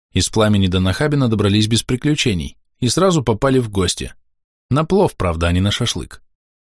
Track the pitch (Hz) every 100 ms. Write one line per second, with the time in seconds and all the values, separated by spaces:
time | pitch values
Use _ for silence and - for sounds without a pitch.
0 | _ 92 - 110 107 101 95 92 92 92
1 | 151 147 123 110 104 104 107 113 - 127
2 | 147 151 123 90 65 - _ - 123 165
3 | 190 165 123 104 135 131 113 95 87 -
4 | 64 - _ _ _ _ - 135 160 190
5 | 175 - 90 82 85 90 98 - 120 85
6 | 64 - _ _ _ _ _